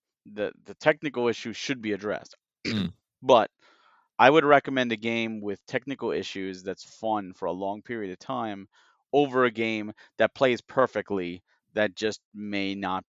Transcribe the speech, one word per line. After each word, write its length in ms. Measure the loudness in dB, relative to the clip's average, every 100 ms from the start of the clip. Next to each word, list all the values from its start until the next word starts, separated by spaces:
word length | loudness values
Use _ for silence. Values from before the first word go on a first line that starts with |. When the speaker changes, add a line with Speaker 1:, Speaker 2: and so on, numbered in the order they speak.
| _ _ -14
Speaker 1:
The, 180 | -6 -6 -6 -16
the 100 | -2
technical 520 | 0 2 -2 -2 0
issue 260 | -2 -6
should 280 | -8 -6 -6
be 120 | -4
addressed. 420 | -4 -4 -6 -8 -20
<clears throat> 40 | _ _ -6
Speaker 2:
Mm. 260 | -4 -4 -8 _ _
Speaker 1:
But 260 | 4 6 4 _ _ _ _ _ _ 6
I 100 | 8
would 160 | 8 8
recommend 460 | 6 4 0 -2
a 40 | -2
game 460 | -2 -2 -2 -6
with 240 | -8 -10 -8
technical 460 | -8 -6 -6 -4
issues 500 | -4 -4 -8 -10 -8
that's 220 | -10 -12 -14 -10
fun 340 | -6 -4 -6
for 140 | -8 -6
a 40 |
long 300 | -4 -6 -8
period 300 | -10 -10 -10
of 80 | -10
time 480 | -10 -8 -8 -10 -14 _ _ _ _
over 340 | 2 4 4 2
a 60 |
game 420 | 2 -2 -4 -6 -12 -12 0
that 160 | 0 2
plays 260 | 0 0
perfectly 800 | -2 0 0 0 -4 -4 -4 -8 _ _ _
that 220 | -2 -2 -2
just 260 | -6 -6 _ -14
may 400 | -8 -6 -6 -4
not 280 | -4 -6